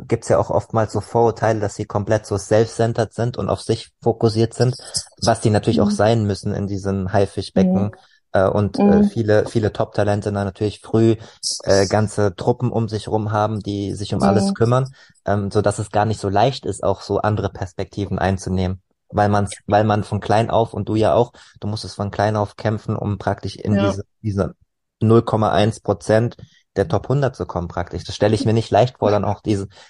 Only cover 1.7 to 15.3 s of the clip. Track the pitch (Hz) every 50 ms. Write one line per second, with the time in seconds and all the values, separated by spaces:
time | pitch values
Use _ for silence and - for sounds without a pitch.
1.7 | - - 104 - - 104 101 104 110 107 - - 104 95 - - 107 107 113 113
2.7 | - - 113 113 113 - 110 - - - 117 120 - - 95 101 98 - - -
3.7 | 113 - - - _ _ - 117 110 - - 113 101 110 113 113 - - 120 127
4.7 | 127 - - - - - - - _ - - - 220 - - 110 214 104 - -
5.7 | 233 - 104 101 104 101 101 110 117 113 104 101 98 - - 104 101 - 101 95
6.7 | 101 95 95 98 98 98 92 92 101 101 101 - - 101 95 - - - 190 185
7.7 | 185 98 101 104 - - - _ _ _ _ _ - 101 95 98 - 107 104 95
8.7 | - - 202 202 202 202 208 202 - 117 110 104 104 107 98 - - 117 107 98
9.7 | - - 110 - - - 101 101 101 104 95 107 101 101 101 98 - - 107 104
10.7 | - - - - - 113 113 113 110 110 - - - _ - - - - - -
11.7 | 95 98 101 95 98 107 107 - - - 104 101 87 - - 120 120 - 123 120
12.7 | - 117 113 104 110 107 - - 101 110 104 107 107 104 107 107 110 104 - 101
13.7 | 101 101 101 95 95 95 101 - 101 92 - - 101 104 - 196 139 - 117 117
14.7 | 123 131 135 135 - - - - _ _ - -